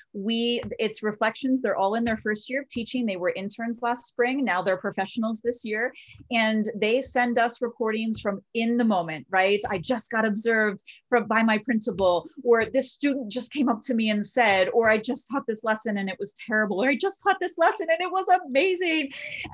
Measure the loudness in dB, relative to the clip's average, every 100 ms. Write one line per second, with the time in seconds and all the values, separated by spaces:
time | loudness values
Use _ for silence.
0 | _ -8 -2 0 0 0 -4 -4 -4 -2
1 | -6 -2 -2 -2 -2 0 0 0 0 0
2 | 0 -2 -2 -4 -4 -8 -6 -8 -6 -2
3 | -2 -2 -2 -2 -8 -6 -6 -4 -4 -4
4 | -6 0 0 2 0 0 0 0 -2 -4
5 | -4 -2 -4 -2 -4 -4 -4 -4 -4 -6
6 | -20 -20 -4 0 2 2 0 0 2 2
7 | 0 0 2 2 0 0 -6 -2 -2 0
8 | -2 -2 -4 -4 _ -2 0 2 4 2
9 | 0 -6 -2 2 4 2 0 -4 -2 -4
10 | -2 0 0 0 0 2 2 0 -12 -16
11 | 0 0 2 2 4 2 2 0 0 2
12 | 2 2 0 -4 4 4 4 0 -2 -2
13 | -2 -2 -4 -8 -6 -2 0 0 0 0
14 | 2 0 0 2 4 4 4 4 4 4
15 | 0 -6 -4 -6 -4 -4 -2 -2 -2 -4
16 | -4 -6 -8 -10 -2 0 0 0 0 0
17 | -2 -2 0 0 -2 2 2 2 -2 0
18 | 0 -2 2 2 4 2 2 2 0 0
19 | -2 -8 -12 -12 0